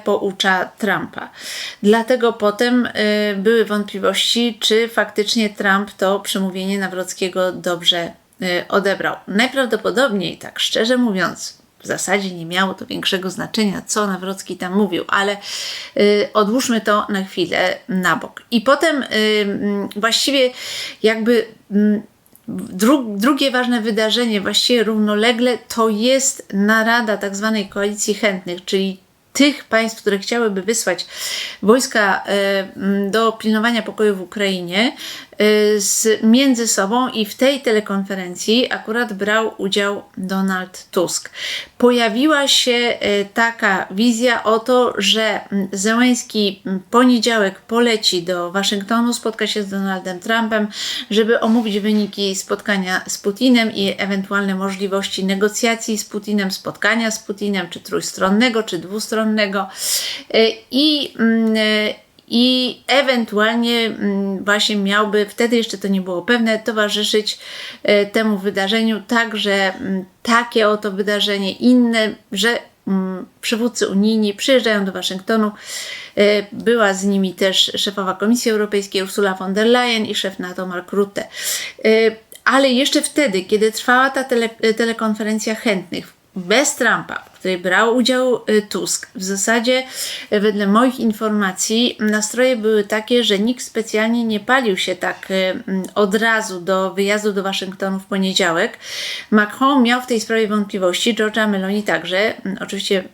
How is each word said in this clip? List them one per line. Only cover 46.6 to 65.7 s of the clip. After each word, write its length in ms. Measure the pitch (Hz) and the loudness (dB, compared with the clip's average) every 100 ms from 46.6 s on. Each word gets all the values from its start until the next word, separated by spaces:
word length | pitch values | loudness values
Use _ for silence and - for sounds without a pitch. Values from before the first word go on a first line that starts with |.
| - | -6
mm, 140 | 190 - | -6 0
poniedziałek 680 | 233 254 240 233 226 196 190 | 4 6 4 2 2 0 -2
poleci 640 | - 233 240 220 - 180 | -4 2 2 2 0 0
do 280 | 170 180 175 | 0 -2 -2
Waszyngtonu, 600 | 190 196 202 196 233 240 | -2 -2 -2 -2 0 0
spotka 340 | 233 226 220 214 | -2 -4 -4 -4
się 160 | 214 | -4
z 60 | 196 | -4
Donaldem 520 | 196 196 190 185 175 | -4 -4 -4 -6 -8
Trumpem, 480 | 214 233 220 220 208 - - - 269 | 0 0 2 0 -2 -4 -8 -8 -2
żeby 300 | 208 220 233 | 2 4 4
omówić 400 | 220 226 220 202 | 4 2 2 0
wyniki 540 | 208 214 202 202 196 190 | 2 2 0 -2 -4 -4
spotkania 640 | - 202 - 196 185 185 - | -4 -4 -2 -2 0 -4 -6
z 120 | - | -6
Putinem 540 | 208 196 262 240 220 | -4 0 4 4 2
i 200 | - 196 196 | 0 -2 -2
ewentualne 560 | 196 196 190 202 196 | -2 -2 -2 -2 -2
możliwości 680 | 190 196 190 196 196 196 - | -2 -4 -4 -4 -2 -4 -4
negocjacji 760 | 190 196 208 - 233 226 226 214 | -2 0 0 0 -2 -2 -4 -6
z 60 | |
Putinem, 460 | - 208 208 208 190 | -6 -8 -2 -2 0
spotkania 600 | 190 - - 202 226 226 | -4 -8 -2 0 2 0
z 80 | 214 | -4
Putinem, 500 | - 202 208 196 170 | -8 -6 -2 -2 -4
czy 120 | - | -10
trójstronnego, 840 | - 175 165 - 185 208 247 226 | -8 -6 -6 -2 2 4 2 0
czy 160 | 220 175 | -2 -6
dwustronnego. 880 | 170 208 - 220 220 214 202 196 190 - - - - - - | -6 -8 -4 -2 0 0 0 -2 -6 -6 -4 -4 -4 -10 -2
Y, 180 | - 226 - - | 2 2 0 -4
i, 440 | 254 302 294 - - | 2 2 2 -2 0
mm, 380 | 226 226 226 220 | 2 4 2 2
y, 380 | 214 214 214 - _ _ - | 2 2 0 -4 _ _ -2
i 500 | 233 254 254 254 - - | 2 4 2 0 -4 0
ewentualnie, 1000 | 254 262 247 220 208 214 233 233 240 226 | 2 2 0 0 0 2 2 0 0 0
mm, 580 | - 202 196 196 190 | -2 -2 0 -2 -2
właśnie 320 | 190 208 - 208 | 0 0 0 0
miałby, 500 | 196 208 214 214 202 | 0 2 2 0 -2
wtedy 300 | - 233 233 | 0 2 2
jeszcze 220 | 220 | 0